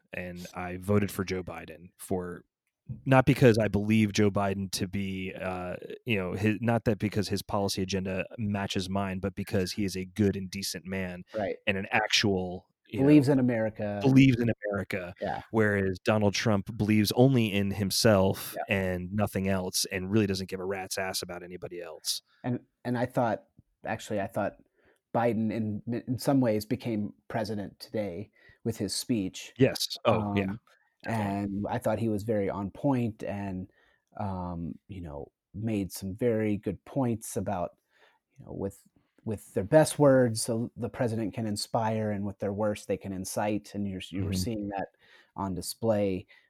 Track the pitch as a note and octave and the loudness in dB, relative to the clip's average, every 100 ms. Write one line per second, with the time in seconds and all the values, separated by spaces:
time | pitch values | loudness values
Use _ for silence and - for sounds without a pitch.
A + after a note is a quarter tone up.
0 | _ - F2+ F2 F2+ - F2+ F2+ F#2 G#2 | _ -12 -10 -12 -12 -10 -8 -8 2 2
1 | G2 - F#2 F#2 E2+ E2 E2 D#2+ F2+ _ | 2 -2 -4 -4 -6 -12 -14 -16 -20 _
2 | - F#2 F2+ F2 - _ _ _ - A#2+ | -6 -6 -6 -10 -16 _ _ _ -16 -10
3 | - C3 B2+ B2+ C3 A2 G#2 G2+ G#2 A2 | 4 4 6 6 8 6 2 0 4 4
4 | G#2 G2 G#2 G2 G2+ G2 F#2+ - F#2+ G2 | 4 4 4 4 0 -2 -4 -4 -4 -4
5 | G2 F#2+ F#2+ - F#2 F#2 F2+ - - - | -4 -4 -8 -6 -6 -6 -6 -8 -10 -12
6 | - G#2+ F2+ F2+ A2 G#2 A2+ A#2 - G#2 | -2 -2 0 0 0 2 2 2 2 0
7 | G#2+ G#2+ F#2+ G2 - G#2 G2 - F#2 G2 | 0 0 -2 -4 -2 -2 0 -2 -2 -2
8 | F#2+ F#2 - - G#2 G2+ G2 G2+ F2+ F#2+ | -2 -4 -6 -6 -4 -2 -2 -4 -2 -2
9 | G2 F#2 G2 F#2 G2 G#2 F#2 - G2+ F#2+ | -2 -2 -4 -4 -2 -2 -2 -2 -4 -4
10 | F#2 F#2 G2+ G2 F#2 G2 F#2+ - F#2 F#2+ | -8 2 2 2 -4 -6 -6 -8 -6 -6
11 | F#2 F2+ F2+ A2 F#2+ - - G2 G2 A#2+ | -6 -8 -10 -6 -4 -2 -2 -2 0 0
12 | G#2+ - G#2 F#2+ F2+ F2+ - _ _ G#2 | 2 2 2 2 -2 -8 -14 _ _ 2
13 | C3+ D3+ C3 C3+ B2 A#2 A2 - G#2 G2+ | 8 8 8 4 4 2 -2 -2 -4 0
14 | C3+ C3+ C3+ A#2+ A#2 G#2+ G#2 G2+ F#2 G2 | 6 8 8 6 2 -2 -2 -4 -4 -6
15 | F2 - G2+ C2+ - A2 G#2+ G2+ F#2+ F#2 | -6 -6 -6 -6 -2 4 4 4 0 0
16 | - G#2+ G2+ F#2+ A#2+ G2+ - A2+ G#2+ G#2+ | 2 4 4 2 2 2 0 -2 4 6
17 | G#2 - B2+ C3 A2 G2 G2+ G2 G2 - | 4 6 6 6 4 2 0 0 0 4
18 | A#2 G2+ F#2+ F#2+ - - - G2 F#2 F2+ | 6 6 6 2 -6 -8 -2 0 0 -2
19 | F2+ G#2 G2+ G2+ F#2+ F#2+ F#2 - - G2 | -4 -2 0 0 0 0 -2 -4 -4 -4
20 | F#2 A2 G2+ F#2+ F#2 F#2+ F#2 F#2+ F#2+ - | 0 2 2 0 -4 -8 -6 -6 -6 -6
21 | F#2+ F#3 - F3 F2 - F2+ F2 E2+ D#3 | -4 -4 -6 -10 -12 -12 -12 -10 -12 -10
22 | - - - _ - A#2+ - _ B2 B2 | -6 -6 -8 _ -6 -6 -6 _ -6 -2
23 | B2 - A#2+ G#2 - _ _ _ - A2 | -2 0 0 0 -6 _ _ _ -8 -8
24 | - G#2 G2 - G2+ - _ _ _ _ | -6 -4 -4 -4 -4 -6 _ _ _ _
25 | _ A#2+ A#2+ A2 A2 G#2 G#2+ G#2 - B2 | _ 0 0 0 0 -2 -4 -4 -6 -6
26 | - B2 - C3+ B2+ G#2+ G#2 B2 B2 G#2+ | -4 -4 2 2 4 2 -2 -4 -2 -4
27 | G#2 - _ A#2+ G#2+ G#2 F#2 - - A2 | -4 -8 _ -6 -4 -6 -8 -12 -10 -6
28 | G2+ E2+ G#2+ _ - _ A#2 A2 F#2+ - | -6 -8 -12 _ -20 _ -8 -4 -4 -4
29 | - A#2+ F#2 - - - B2 G2+ - - | -2 -2 -2 -6 -14 2 2 2 -6 -2
30 | B2 A2 G#2 G2+ F#2+ G#2 - _ _ _ | 2 2 2 0 -2 -4 -12 _ _ _
31 | - A2+ G2+ G2+ G2+ G2 G2+ A#2 - A2 | -6 -4 -2 -2 -4 -4 -4 -2 -2 0
32 | A#2 G#2 G#2+ G#2+ G2 D2+ G2 - D3 B2+ | 0 -2 0 0 0 -2 -6 -4 0 0
33 | A#2+ - - G2+ G2+ F#2 F#2 _ _ _ | 0 -4 -8 -6 -6 -8 -10 _ _ _
34 | _ - G#2 F#2 F2 F2 E2 - _ F#2 | _ -8 -6 -6 -6 -6 -8 -10 _ -12
35 | E2+ C#2+ C2+ _ _ F#2+ A2+ G#2+ F#2 - | -10 -10 -14 _ _ -8 -4 -2 -4 -6
36 | G2 F#2+ B2 A2 G#2+ G2+ A2 F2 - - | -8 -2 0 2 2 0 -2 -8 -6 -2
37 | B2 A2+ - A#2+ G2 F#2+ F2 - _ _ | 0 -2 -4 -6 -4 -4 -6 -8 _ _
38 | _ _ _ _ - - G2 - _ _ | _ _ _ _ -14 -8 -8 -8 _ _
39 | _ _ - G#2 - - G2 D#3 D3+ - | _ _ -8 -8 -6 -4 4 6 6 6
40 | C#3+ C3 B2 A2 - A2+ A#2 - A2+ - | 6 8 6 2 -2 -2 -4 -6 -8 -2
41 | B2 A2+ G#2+ - A2 G#2 - B2 A2+ A2+ | -2 -2 -4 -4 -4 -4 -4 -2 0 0
42 | G#2+ G#2 G2+ F#2+ G2+ G2+ G#2+ G#2 - F#2+ | 0 -2 -4 -4 -4 0 0 -2 -4 -4
43 | G2 F#2+ F#2 - G#2+ G#2+ - G2+ G2+ F#2 | -4 -8 -6 -2 -2 -2 -4 -6 -4 -6
44 | - F2+ F#2+ F#2+ F#2 A2 G2+ G2 F2+ _ | -8 -6 -2 0 -2 -4 -4 -6 -8 _
45 | _ - _ - G2 F2 - - A2+ G#2 | _ -20 _ -8 -6 -4 -8 -4 0 2
46 | G2+ F#2+ - - _ | 2 -2 -6 -20 _